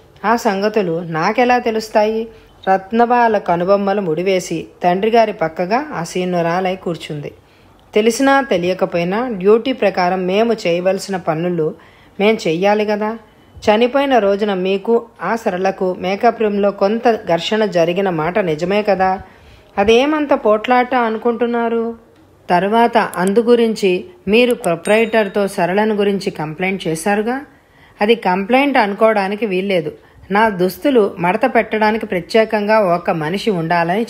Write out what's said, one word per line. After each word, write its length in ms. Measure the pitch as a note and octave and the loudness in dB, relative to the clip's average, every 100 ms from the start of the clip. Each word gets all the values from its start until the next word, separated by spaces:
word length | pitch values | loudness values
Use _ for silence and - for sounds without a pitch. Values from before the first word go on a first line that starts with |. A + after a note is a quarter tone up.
| _ - G3+ | _ -8 -2
ఆ 100 | A#3 | 0
సంగతులు 640 | A#3 G3 G#3 A3 F3+ E3 | 0 0 0 0 -2 -4
నాకెలా 580 | E3+ D#3+ F#3 A3 B3 B3 | -4 -2 -2 0 2 2
తెలుస్తాయి?" 680 | A#3 A3 A3 A3 G#3+ A3 A3+ - - _ - | 0 -4 -2 0 0 0 -6 -12 -20 _ 0
రత్నబాల 680 | F#3+ F#3+ A3+ A#3 A#3+ A#3 G3+ | 0 0 0 2 4 4 2
కనుబొమ్మలు 640 | G3 F3 F3 G3+ G3 G3+ | 0 -2 2 2 2 -2
ముడివేసి 680 | F#3 D#3 F#3 F#3 F3+ E3 - - | -2 -2 0 0 -2 -8 -8 -2
తండ్రిగారి 500 | F3+ F3+ A3+ A#3 A3 | 0 2 2 4 2
పక్కగా 520 | F#3+ D#3+ D#3+ F3+ A#3 D4+ | 0 -4 -4 -2 -2 -4
ఆసీనురాలై 840 | F3 E3+ F3+ F3+ F3 E3 F3 F#3 F#3 | -8 -6 -4 -2 -2 0 -2 -2 -4
కూర్చుంది. 560 | F#3+ D#3+ - D3+ - - _ _ _ _ _ | -6 -8 -8 -10 -10 -16 _ _ _ _ _
"తెలిసినా 480 | G#3 A3 A3+ C4+ C#4 | 0 2 2 2 2
తెలియకపోయినా 880 | B3+ F#3 F3 F#3 F#3 F3 F3 G#3 B3+ | 2 0 0 -2 -2 -2 -2 -2 -4
డ్యూటీ 440 | G3+ F#3+ A3+ B3 | -2 2 4 2
ప్రకారం 520 | B3+ G3+ F#3+ F3+ F#3+ F3+ | 0 0 2 0 0 0
మేము 280 | G3 A#3 | 0 2
చేయవలసిన 640 | A3 F3 E3+ F#3 F#3+ - F#3+ | 0 0 0 0 -2 -4 -6
పనులు 580 | F3 D#3 F3 F3 D#3 - - _ - - | -2 -2 -2 -2 -2 -4 -18 _ -20 0
మేం 180 | G3+ A3 F3+ | 2 2 0
చెయ్యాలి 380 | D#3+ G3 G#3 G#3 | 0 2 2 0
కదా. 320 | G#3 G#3+ A3+ - _ _ - | -2 -4 -8 -14 _ _ -6
చనిపోయిన 600 | - G#3+ A#3+ C#4 C#4 B3 | 0 2 4 2 2 2
రోజున 360 | G3+ G3+ G#3 | 2 0 -2
మీకు 520 | F#3+ F#3 G3 G#3+ A#3 A#3 - | -2 -2 -2 0 -2 -2 -10
ఆ 120 | F3 A3+ | -6 -4
సరళకు 600 | A3 F3+ F#3+ C#4+ F#3 F3+ | -4 -2 -2 -2 -4 -2
మేకప్ 420 | F3+ G3+ A#3+ A3+ | -4 0 0 2
రూమ్లో 300 | G#3+ G3+ G3+ | -2 0 0
కొంత 400 | G3+ G3 A3+ A#3+ | 0 -2 2 0
ఘర్షణ 540 | A3 - E3+ - A3 G#3 | 0 0 -2 0 0 0
జరిగిన 440 | F3 E3 F3+ G3 | 2 0 0 0
మాట 300 | E3 D#3+ G3+ | 0 -2 -2
నిజమే 440 | F#3 D3+ F3 G#3 | -2 -2 0 -2
కదా. 380 | G#3 F#3+ F#3 F#3+ - - - - _ - | 0 2 2 0 -8 -20 -20 -20 _ -2
అదేమంత 560 | G3+ A#3 C#4+ D4+ C#4+ | 4 4 4 0 0
పోట్లాట 600 | C#4 G#3+ G#3+ G#3+ B3 B3+ C4 | 0 2 0 2 0 2 0
అనుకుంటున్నారు? 1000 | A3+ A3 A#3+ A#3 A#3+ A#3+ A#3 A#3 A3+ A#3 - _ _ _ - | -2 -2 -2 -2 -2 -2 -2 -2 -4 -8 -16 _ _ _ 0
తర్వాత 480 | F3 G3 A3+ A#3 A#3 | 0 2 2 4 2
అందు 420 | F#3 E3+ F#3 G3+ | 0 -2 0 2
గురించి 680 | A3+ A#3+ A3+ G#3+ G3 F3+ - - - | 4 2 2 0 0 -2 -4 -12 0
మీరు 280 | A3 B3 A#3+ | 2 2 0
ప్రొప్రైటర్తో 920 | F3+ E3 F#3+ G#3+ A3+ A3 G3+ G3+ G3 | -2 -4 0 0 2 0 0 -2 -4
సరళను 480 | G3 E3+ G3 G#3+ G#3 | -2 0 0 0 0
గురించి 360 | G3+ G3 F#3 | 0 0 -4
కంప్లైంట్ 560 | - D#3 D#3 F#3 F#3+ E3+ | -6 -8 -4 -4 -4 -6
చేశారుగా. 540 | D#3 G3+ G3+ G#3+ C4 D4 _ _ _ - - | -4 -2 -2 -2 -6 -8 _ _ _ -20 -4
అది 140 | G#3 A3+ | 0 2
కంప్లైంట్ 600 | G3 F#3 G3 B3+ C#4+ B3 | 2 -2 2 2 2 2
అనుకోవడానికి 680 | G3+ G3+ A3 G#3 F#3+ G#3 A3 | 0 2 2 2 -2 -4 -2
వీల్లేదు. 460 | F#3 G3+ F#3 D#3 - - - - | -2 0 -2 -2 -10 -20 -20 -4
నా 180 | G3 A3+ | 2 2
దుస్తులు 680 | F#3 F#3 - D4 B3+ G3+ - | 2 -2 0 0 2 2 0
మడత 260 | F3 G#3 C4 | -2 0 0
పెట్టడానికి 600 | A#3 G#3+ A3 G#3+ A3 G#3+ | 0 0 0 0 0 -4
ప్రత్యేకంగా 720 | F#3 E3+ A3 A3 G#3+ G#3 A3 | -6 -2 0 2 0 2 2
ఒక 300 | F#3+ F3 G#3 | 2 0 0
మనిషి 420 | E3+ D3+ G3 A#3 | -4 -2 -4 -2
ఉండాలని 540 | F3+ D#3+ F3 E3+ G3 A3+ | -2 0 0 0 -2 -2